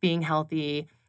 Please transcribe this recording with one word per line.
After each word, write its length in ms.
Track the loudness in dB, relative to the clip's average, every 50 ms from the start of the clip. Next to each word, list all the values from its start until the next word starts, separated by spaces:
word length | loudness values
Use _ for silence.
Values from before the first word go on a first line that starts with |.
being 220 | 0 2 2 2 0
healthy, 640 | 0 0 0 0 -2 -4 -2 -2 -2 -2 -4 -6 -8 _ _ _